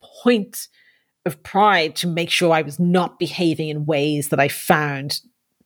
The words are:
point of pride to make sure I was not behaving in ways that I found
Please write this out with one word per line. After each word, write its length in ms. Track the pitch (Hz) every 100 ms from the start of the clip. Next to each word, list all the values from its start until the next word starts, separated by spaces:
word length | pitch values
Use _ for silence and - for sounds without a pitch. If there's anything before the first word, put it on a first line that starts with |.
| - -
point 460 | 240 233 196 - - _ _ _ _ _
of 180 | 175 -
pride 540 | - 196 208 185 156 -
to 100 | 175
make 240 | 165 170
sure 220 | - 175
I 100 | 160
was 160 | 147 147
not 400 | 175 180 175 -
behaving 500 | 160 - 170 156 156
in 160 | 151
ways 440 | 147 147 151 147 143
that 100 | 143
I 80 | 143
found 720 | - - 160 147 139 139 - _ _ _ _